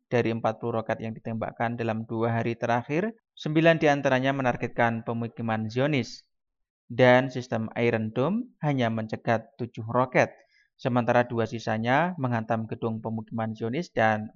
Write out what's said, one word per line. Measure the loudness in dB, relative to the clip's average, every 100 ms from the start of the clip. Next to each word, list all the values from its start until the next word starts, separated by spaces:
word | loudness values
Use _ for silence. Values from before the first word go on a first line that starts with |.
| -2
dari | 0 0
empat | 0 -2 -2
puluh | -4 -4
roket | -2 -4
yang | -6
ditembakkan | -10 -8 -6 -6 -4 -4 -2
dalam | -4 -4 -4
dua | -2 0 0
hari | -2 -2
terakhir, | 0 -2 0 -2 -2 -6 _ -8
sembilan | -2 4 6 6
diantaranya | 4 4 2 2 2
menargetkan | 0 0 -2 -2 0 0 0
pemukiman | -4 -6 -6 -6 -4 -2 -2
Zionis. | 0 0 0 -2 -10 _ _ _ _ _ _ -4
Dan | 6 8 8 4
sistem | -4 -4 -4 -4 0
Iron | 2 2 0 0
Dome | 0 0 -6 -6
hanya | -2 0 0
mencegat | -2 -4 -4 0 0 -2 -10
tujuh | -10 -8 -2
roket, | 0 2 2 0 -2 _ _ _ _
sementara | -2 0 2 2 2
dua | 0
sisanya | -2 -4 -4 -2 0 2 0 -2
menghantam | -2 -2 -2 -2
gedung | -4 -6 -4 -4
pemukiman | -6 -8 -6 -6 -6
Zionis | -4 -4 -4 -4
dan | 2 2 2 -4